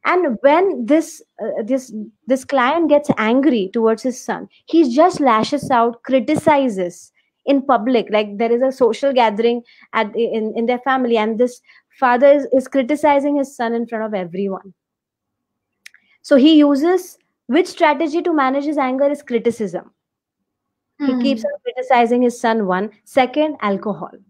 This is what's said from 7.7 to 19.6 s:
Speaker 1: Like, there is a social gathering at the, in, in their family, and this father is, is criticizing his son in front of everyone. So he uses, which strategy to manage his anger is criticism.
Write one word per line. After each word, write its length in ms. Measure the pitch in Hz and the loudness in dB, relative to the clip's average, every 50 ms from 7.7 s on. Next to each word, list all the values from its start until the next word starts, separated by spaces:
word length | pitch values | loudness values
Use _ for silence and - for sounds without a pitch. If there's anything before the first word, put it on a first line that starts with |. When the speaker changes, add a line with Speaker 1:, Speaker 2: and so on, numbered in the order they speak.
| 254 226 208 254 254 226 196 - | 0 0 2 0 0 0 -2 0
Speaker 1:
Like, 280 | 202 208 214 208 202 | -2 -2 -2 -2 -4
there 140 | 202 233 226 | -4 -2 -2
is 100 | 233 240 | 0 0
a 100 | 262 262 | 0 -2
social 400 | 262 - 262 220 226 - - 277 269 | 0 0 0 0 0 0 -2 0 2
gathering 500 | 247 233 220 208 202 233 233 240 240 233 _ _ _ - _ - | 2 2 2 0 0 0 0 0 -2 -6 _ _ _ -20 _ -4
at 200 | 220 220 208 - | -4 -4 -4 -2
the, 120 | 208 233 | -4 -4
in, 280 | 196 - 226 220 220 - | -2 -2 -4 -4 -4 -4
in 100 | 233 233 | -4 -4
their 140 | 226 247 247 | -2 -4 -4
family, 380 | 247 269 262 262 254 240 233 | -2 -2 -2 0 0 0 0
and 220 | 220 214 220 226 208 | 0 0 -2 0 0
this 200 | 247 247 - - _ _ _ _ _ _ _ _ | -2 -2 -2 -10 _ _ _ _ _ _ _ _
father 280 | 269 247 247 240 269 | 0 2 2 4 6
is, 200 | 277 285 294 269 226 - | 6 6 4 2 0 0
is 140 | 262 254 | 0 0
criticizing 680 | - - 277 262 233 302 294 - 302 285 285 277 294 285 | 0 -2 -2 0 0 -2 0 2 2 2 2 2 0 -2
his 180 | 285 277 277 - | -2 -4 -4 -6
son 180 | - 240 226 233 | -8 -6 -4 -4
in 140 | 233 233 | -4 -6
front 180 | 226 233 214 220 | -6 -8 -8 -6
of 80 | 220 214 | -6 -6
everyone. 600 | 190 180 170 165 185 202 196 190 - - 196 175 _ _ _ _ _ _ _ _ _ _ _ _ _ _ _ _ _ _ _ _ _ _ - _ _ _ _ _ _ | -6 -6 -6 -6 -6 -6 -6 -6 -8 -12 -20 _ _ _ _ _ _ _ _ _ _ _ _ _ _ _ _ _ _ _ _ _ _ _ -20 _ _ _ _ _ _
So 140 | _ - 294 | _ 2 4
he 200 | 269 247 311 320 | 6 6 6 6
uses, 600 | 302 294 285 285 262 294 349 370 359 - - - _ _ _ _ _ _ | 6 6 4 2 0 0 0 0 0 -2 -6 -20 _ _ _ _ _ _
which 200 | - 240 330 370 | -2 0 0 0
strategy 540 | - - - 339 302 294 277 330 302 285 349 | 0 -2 0 2 2 2 0 -2 -2 -2 -4
to 120 | - 359 330 | -2 0 0
manage 320 | 302 269 262 262 285 277 | 0 0 0 -2 -2 -4
his 120 | 302 302 | -2 -4
anger 320 | 302 262 254 254 269 285 285 | -2 -2 -2 -2 0 0 -2
is 120 | 294 285 | -2 -4
criticism. 680 | - - 247 226 233 240 226 - | -8 -6 -6 -2 -2 -2 -4 -4